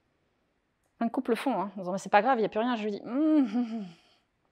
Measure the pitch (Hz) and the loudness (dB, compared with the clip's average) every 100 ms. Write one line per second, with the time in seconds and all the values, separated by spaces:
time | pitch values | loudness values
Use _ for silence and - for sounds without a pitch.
0 | _ _ _ _ _ _ _ _ _ _ | _ _ _ _ _ _ _ _ _ _
1 | 233 277 262 226 277 202 202 208 180 190 | -4 -2 -2 -2 0 -2 -4 -6 -6 -6
2 | 190 208 226 247 190 214 247 233 214 202 | 4 4 4 2 2 0 -2 -2 -4 -6
3 | - 254 311 311 247 233 233 226 185 165 | -4 0 4 4 4 0 -4 -6 -10 -14
4 | _ _ _ _ _ | _ _ _ _ _